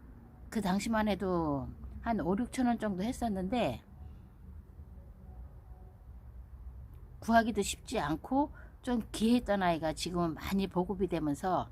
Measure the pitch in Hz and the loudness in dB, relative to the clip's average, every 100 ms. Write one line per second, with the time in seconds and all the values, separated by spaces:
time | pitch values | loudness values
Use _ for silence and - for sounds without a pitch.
0 | - - - - - 226 196 196 233 220 | -18 -18 -18 -18 -6 0 2 2 2 4
1 | 214 190 190 175 156 139 123 - - - | 4 2 2 2 2 2 -2 -8 -12 -6
2 | 233 220 160 196 240 - 247 233 214 180 | -2 0 2 2 0 2 2 2 0 0
3 | 214 262 240 190 185 247 165 113 - - | -2 -2 -2 0 0 2 2 -2 -8 -16
4 | - - - - - - - - - - | -16 -16 -18 -20 -16 -16 -16 -16 -16 -16
5 | - - - - - - - - - - | -18 -16 -16 -14 -14 -16 -18 -18 -18 -18
6 | - - - - - - - - - - | -18 -16 -16 -16 -16 -14 -14 -14 -14 -16
7 | - - - 226 226 208 196 - - 220 | -16 -6 6 6 8 4 0 -2 -4 0
8 | 143 165 - 262 294 - - - - 240 | 0 0 2 2 2 -2 -16 -8 -2 -2
9 | 202 - 220 247 240 202 180 165 156 151 | -2 2 4 4 4 2 4 2 0 0
10 | 175 175 170 151 - 196 190 180 180 190 | 0 2 2 0 0 0 2 2 0 2
11 | 185 165 151 143 190 160 117 | 0 2 0 0 2 2 0